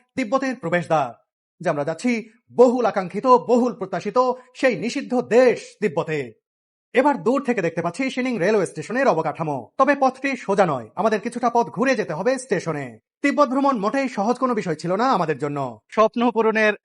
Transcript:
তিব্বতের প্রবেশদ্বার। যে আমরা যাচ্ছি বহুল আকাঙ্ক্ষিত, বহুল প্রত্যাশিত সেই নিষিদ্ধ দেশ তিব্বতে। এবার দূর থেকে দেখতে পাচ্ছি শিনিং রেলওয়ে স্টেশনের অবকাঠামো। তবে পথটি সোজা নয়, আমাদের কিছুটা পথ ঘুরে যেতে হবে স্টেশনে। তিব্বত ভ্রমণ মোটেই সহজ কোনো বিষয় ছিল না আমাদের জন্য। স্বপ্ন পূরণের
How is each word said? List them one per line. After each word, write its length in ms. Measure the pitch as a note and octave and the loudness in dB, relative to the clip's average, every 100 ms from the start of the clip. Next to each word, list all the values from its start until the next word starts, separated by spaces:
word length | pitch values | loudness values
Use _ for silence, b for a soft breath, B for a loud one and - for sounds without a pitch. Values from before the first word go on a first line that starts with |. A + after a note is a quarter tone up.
| _ B3+ | _ -6
তিব্বতের 400 | A3 C4 C4 A#3+ | -2 -2 -2 -4
প্রবেশদ্বার। 580 | E3 F3 E3 D#3 B2 - _ _ _ - | -2 -2 0 0 0 -6 _ _ _ -6
যে 100 | E3+ | -4
আমরা 140 | D3 | -2
যাচ্ছি 460 | C#3+ E3 B3 A#3 - b _ | -4 -2 -2 -2 -6 b _
বহুল 340 | B2 B3 B3 G#3+ | 4 6 6 0
আকাঙ্ক্ষিত, 400 | F#3+ F3+ G#3 B3+ | -2 -4 -2 4
বহুল 480 | B3 D3+ A#3+ A#3+ | 4 4 2 2
প্রত্যাশিত 440 | - F#3+ F3 G#3 A#3+ B3+ B3+ B | -2 -6 -6 -2 0 0 -2 B
সেই 220 | - C4 F3+ | 0 0 0
নিষিদ্ধ 440 | A3 C#4 G3+ B3 | -4 -6 -4 -4
দেশ 560 | D#3+ A#3 B3 - - - | 2 6 6 4 -6 -4
তিব্বতে। 520 | G3+ D3 D#3 D3+ B2 - _ _ _ _ _ | -4 -2 -4 -4 -6 -12 _ _ _ _ _
এবার 300 | A#3 D4 A3+ | 2 2 2
দূর 220 | F3+ C4+ | 0 0
থেকে 180 | C4+ A3 | 0 -2
দেখতে 200 | E3+ E3+ | -2 -2
পাচ্ছি 280 | E3+ - C4 | -6 -4 -6
শিনিং 280 | B3+ B3+ A3+ | -4 -4 0
রেলওয়ে 280 | F3+ G#3+ D#3+ | 2 2 0
স্টেশনের 420 | D#3 - A#3+ B3+ | -6 -6 0 2
অবকাঠামো। 640 | D#3+ D#3+ D3 D#3 C3+ A2 - | 2 -2 -4 -6 -6 -6 0
তবে 180 | C4 C#4 | 2 2
পথটি 360 | C4+ - C#4 C4 | 0 0 -6 -4
সোজা 300 | - G3 F3 | -2 2 2
নয়, 240 | C3 A2 | 0 -6
আমাদের 260 | - G#3+ G#3 | -2 -2 0
কিছুটা 300 | A#3 A#3+ A#3+ | -4 -4 0
পথ 160 | A#3+ F3 | 0 0
ঘুরে 280 | E3+ C4 | -2 0
যেতে 180 | A#3 F3+ | 0 -2
হবে 260 | D#3 G#3+ C4 | -4 -2 -2
স্টেশনে। 600 | - F3 D#3+ D3 B2+ A2+ _ _ | -2 -4 -4 -6 -8 -14 _ _
তিব্বত 260 | C#4+ C#4+ C#4 | -2 2 2
ভ্রমণ 300 | C4 C#4+ A#3 | 2 0 0
মোটেই 300 | G#3 C4+ C4 | -2 -2 -4
সহজ 300 | G#3 G#3 B3 | -2 -2 0
কোনো 160 | C4 | -2
বিষয় 200 | A3+ F3 | -2 -4
ছিল 220 | D3+ F3 G3 | -4 -2 0
না 80 | |
আমাদের 340 | C4 G3 D#3+ C3+ | 0 0 0 -2
জন্য। 420 | C#3+ C#3+ C3 A2+ _ | -4 -4 -8 -10 _
স্বপ্ন 420 | - G#3+ A#3+ A#3+ | 2 2 2 0
পূরণের 440 | A3 A3 A3 G#3+ - | 2 2 2 2 0